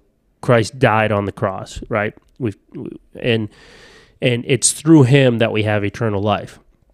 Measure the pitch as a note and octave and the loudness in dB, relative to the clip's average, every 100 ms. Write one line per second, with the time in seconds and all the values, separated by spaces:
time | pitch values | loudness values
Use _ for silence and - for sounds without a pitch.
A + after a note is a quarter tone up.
0 | _ _ _ _ - A#2+ G#2+ C3 B2 A2 | _ _ _ _ 0 2 0 0 2 2
1 | G#2+ G#2 G2 - G2+ F#2+ A2 - - G#2+ | 0 0 -4 -4 -6 -6 -12 -14 -6 -4
2 | G#2+ - _ - A#2+ - _ - - - | -4 -8 _ -8 -8 -8 _ -16 -14 -16
3 | _ - - A2+ G#2 - - - - - | _ -8 -2 -2 -4 -12 -20 -20 -20 -20
4 | _ - B2+ A#2+ B2 C3 - - D#3+ D#3+ | _ -4 -2 -2 -2 0 -2 -2 4 6
5 | A#2+ C#3+ B2+ A#2 A2+ G#2+ G#2+ G#2 G2+ - | 6 6 4 2 0 0 -2 -2 -2 -4
6 | A2+ G2+ G#2 G2 - - _ _ _ | -4 -2 -2 -2 -6 -18 _ _ _